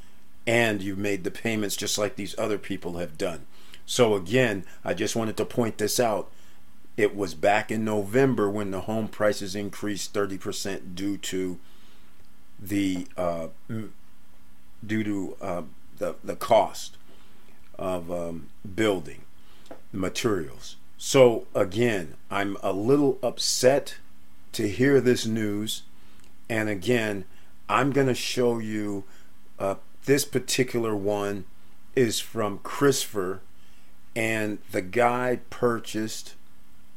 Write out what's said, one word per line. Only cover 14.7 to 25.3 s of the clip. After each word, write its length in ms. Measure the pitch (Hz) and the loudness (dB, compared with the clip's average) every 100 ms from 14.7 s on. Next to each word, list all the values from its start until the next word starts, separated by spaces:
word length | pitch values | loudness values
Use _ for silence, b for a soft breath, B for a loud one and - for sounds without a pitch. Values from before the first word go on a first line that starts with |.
| - 101 | -10 -2
due 180 | 110 | 0
to, 340 | 104 101 92 - | 0 0 -2 -4
uh, 200 | 95 87 78 - - - | -4 -4 -4 -8 -8 -4
the, 180 | 87 - | -4 -4
the 120 | 98 87 | -6 -4
cost 640 | - 110 85 - - - b b b b b b b - | 6 6 6 0 -8 -8 b b b b b b b -6
of, 320 | 92 90 85 | -4 -4 -2
um, 380 | 87 85 82 - - 104 92 | -4 -4 -6 -8 -8 -8 0
building 460 | 110 92 71 71 - - B B B B - | 2 2 -2 -8 -10 -10 B B B B -6
materials. 840 | 95 92 - 120 95 69 - - - - - | -2 -2 0 0 0 -2 -6 -8 -8 -8 -8
So 480 | - 139 123 107 - 123 | 4 10 10 8 0 0
again, 580 | 95 104 120 101 73 - - | 2 4 2 2 -2 -8 -4
I'm 280 | 98 101 95 | -2 0 0
a 100 | 101 | 0
little 460 | 95 110 147 139 127 | 0 4 6 6 4
upset 720 | 120 - - - 127 139 - - - - - - - | 0 0 -2 6 6 6 0 -8 -8 -10 -10 -10 -6
to 180 | - 107 | -2 0
hear 320 | 92 139 139 | 4 6 8
this 240 | 120 120 | 6 4
news. 560 | 110 | 2